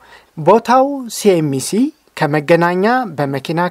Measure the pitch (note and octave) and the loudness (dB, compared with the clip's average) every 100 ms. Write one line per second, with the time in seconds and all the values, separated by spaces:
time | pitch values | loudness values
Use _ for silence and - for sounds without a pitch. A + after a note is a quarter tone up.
0 | _ - _ - D3+ A3 A3+ C4 C4+ C#4 | _ -20 _ -2 2 4 4 2 2 -2
1 | A#3+ - G#3 F3 D3+ C3+ - G3 C#4+ - | -10 -2 2 2 0 -2 -2 -2 -2 -4
2 | _ - D#3 D3+ D3 E3+ E3+ F3+ G#3 B3+ | _ -4 -2 0 2 2 2 0 0 0
3 | A3+ D3 C#3+ C#3 C3 E3 F3 | -4 -6 -4 -4 -4 -4 -4